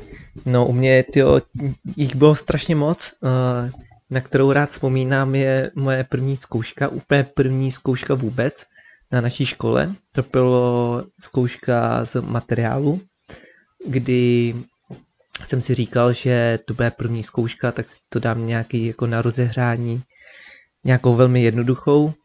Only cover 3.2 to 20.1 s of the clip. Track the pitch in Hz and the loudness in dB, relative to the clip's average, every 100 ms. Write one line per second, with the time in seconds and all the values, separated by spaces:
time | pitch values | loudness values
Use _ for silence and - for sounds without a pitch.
3.2 | 131 127 127 123 123 - - - - 131 | -2 0 0 -2 -6 -10 -20 -20 -6 -6
4.2 | 127 135 139 139 147 - 135 131 131 135 | 0 2 4 4 0 -2 -2 0 0 0
5.2 | 135 135 135 131 131 143 135 131 131 127 | 0 0 2 0 -2 -4 -2 -2 -2 -2
6.2 | 135 135 - 117 117 - 143 139 - 143 | -2 -4 -4 -6 -6 -6 -6 -6 0 0
7.2 | 135 - 131 131 135 - 139 127 - 131 | 0 0 0 0 -2 -4 -4 -4 -2 -2
8.2 | 113 127 131 - - _ - _ - 123 | -2 -2 -4 -4 -20 _ -20 _ -4 -2
9.2 | 120 - 127 - 113 123 160 196 _ 139 | -2 -2 -6 -2 -2 0 -2 -6 _ -6
10.2 | - 131 127 123 123 120 120 120 - _ | -2 0 2 4 2 0 -2 -4 -8 _
11.2 | - 127 123 - - 120 117 120 113 127 | -6 -2 -2 -4 -2 0 0 -2 -4 -6
12.2 | 113 117 - 117 113 131 143 185 - _ | -4 -6 -2 -2 0 0 -2 -2 -8 _
13.2 | _ - - _ _ _ 359 127 123 123 | _ -20 -20 _ _ _ -4 -4 0 2
14.2 | 120 120 117 120 - _ _ - _ _ | 2 2 0 -4 -14 _ _ -20 _ _
15.2 | _ - - 127 123 123 110 123 120 120 | _ -14 -4 -4 -2 -2 -2 2 2 0
16.2 | 131 120 117 113 - 104 117 - 117 117 | 0 0 0 -2 -6 -4 -4 -2 -6 -6
17.2 | 110 - 117 - 123 - - - _ 120 | -6 -4 -4 -4 -6 -6 -12 -16 _ -4
18.2 | 117 117 113 117 - 120 113 - 120 117 | -2 -4 -4 -4 -4 -4 -4 -4 -2 0
19.2 | 117 123 120 127 120 117 117 120 - | -2 0 -2 0 -2 -2 -4 -6 -8